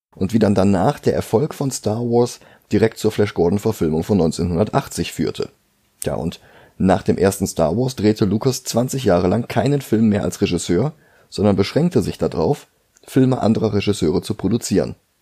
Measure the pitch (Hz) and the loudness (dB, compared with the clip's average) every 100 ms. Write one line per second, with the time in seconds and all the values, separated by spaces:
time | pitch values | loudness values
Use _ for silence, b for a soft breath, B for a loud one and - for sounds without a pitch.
0 | _ - 190 - 208 202 - 98 90 - | _ -8 -2 2 2 4 2 2 0 0
1 | - - - 110 156 - 139 - 107 110 | -2 -2 0 -2 -2 -4 -6 -4 -4 -4
2 | 120 120 120 - b b _ - 113 - | 0 0 0 -4 b b _ 2 2 0
3 | 107 - 104 - 87 101 113 107 82 78 | -2 0 -2 2 0 2 -2 -2 0 0
4 | 90 104 82 - 90 85 107 143 - - | 0 2 2 0 -2 0 0 -2 -4 -6
5 | 85 - - - - _ _ _ _ _ | -6 -4 -4 -4 -10 _ _ _ _ _
6 | - - 80 - b b b b 92 90 | -6 -4 -6 -8 b b b b 2 2
7 | - - 98 - 95 - 80 107 131 - | 2 2 2 2 -4 0 0 0 -4 0
8 | 104 110 104 107 135 127 - 117 127 135 | 0 2 0 0 -2 -4 -4 -4 -2 -2
9 | 117 87 92 104 123 - 127 143 - 107 | 2 2 2 0 -2 -2 0 -2 0 2
10 | 113 101 87 - 98 87 - 87 139 b | 4 2 -2 -2 -2 -2 0 0 0 b
11 | b b b - 104 95 101 131 170 123 | b b b 0 2 2 2 0 2 2
12 | 87 - 80 76 80 147 - _ _ _ | -2 -2 -4 0 0 -2 -6 _ _ _
13 | - 139 127 127 107 110 107 101 104 101 | -2 2 2 2 2 2 0 0 -2 0
14 | 82 90 - 101 92 120 - 95 62 - | 0 0 -2 -4 -2 -2 0 -2 -2 -8
15 | _ _ | _ _